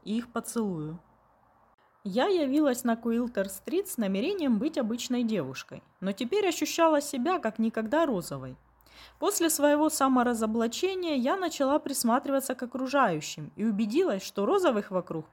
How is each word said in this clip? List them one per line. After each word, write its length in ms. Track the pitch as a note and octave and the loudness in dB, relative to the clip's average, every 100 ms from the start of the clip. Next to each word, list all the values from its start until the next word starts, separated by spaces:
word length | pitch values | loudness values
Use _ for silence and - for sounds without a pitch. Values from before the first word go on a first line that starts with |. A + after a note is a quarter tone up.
и 140 | - A3 | -6 -6
их 120 | A#3 | -4
поцелую. 720 | A#3 A3+ A#3 G#3 E3 D3+ E3+ _ _ _ _ _ _ _ _ _ _ | -8 -6 -4 -2 -4 -8 -10 _ _ _ _ _ _ _ _ _ _
Я 220 | G3+ G3 F4 | -4 0 2
явилась 580 | F4+ C#4+ C#4+ D4 B3 | 2 2 2 2 2
на 140 | A#3+ A3+ | 0 -2
Куилтер-стрит 920 | A#3 A3+ A#3+ G#3 G3 - - E4 G4+ | 0 -2 -2 -2 -4 -6 -6 -4 -4
с 100 | - | -4
намерением 600 | G3 F#3+ C#4+ G4+ C#4+ G#3+ | -2 0 0 0 0 2
быть 200 | D4 D#4 | 0 -2
обычной 460 | A3+ A#3 - B3 | -2 -2 -2 -2
девушкой, 600 | A#3 G#3 C3 C3 - - - - | 0 -2 -4 -8 -14 -16 -18 -8
но 100 | F#3 | -6
теперь 360 | G3 B3 G#4 G4 | -4 -2 0 0
ощущала 520 | D#4+ D4+ - E4 D4 | 0 -2 4 4 4
себя 400 | D4 C4+ C4+ F4+ | 0 -2 0 0
как 200 | A3+ G#3+ | -2 -2
никогда 460 | A3+ A3+ A3 D4 D#4+ | -2 -2 0 0 2
розовой. 520 | G3 E3 C#3 C3 C3 _ _ _ - - - | 0 -4 -10 -12 -16 _ _ _ -20 -20 -4
После 300 | E4 G#4 E4 | -2 2 2
своего 400 | D#4 C#4+ D4 D4+ | 4 4 6 4
саморазоблачения 1300 | - C4+ B3+ A#3+ A3+ A3 A3+ A3+ - F#4 F#4+ F4 C#4+ | 4 4 4 2 2 0 0 0 0 -2 -2 -2 0
я 200 | A#3+ F#4+ | 0 0
начала 440 | F4 - C4+ D4 | -2 0 2 2
присматриваться 760 | D4 C4+ A#3 B3 C#4+ C4+ C4 B3+ | 0 -2 2 2 2 -2 -2 -6
к 80 | |
окружающим 880 | B3 B3 C4 C#4 A#3 D#3 - - D3+ - | -6 -6 0 4 4 2 -6 -10 -12 -4
и 100 | A3 | -2
убедилась, 580 | G3 A3 C4 F#4 G3 | 0 0 2 2 0
что 220 | - - G#3 | -4 -2 2
розовых 460 | G4 F4+ A3 G#3 | 4 4 2 0
вокруг 360 | F#3 F3 E3 D#3 | -4 -4 -6 -4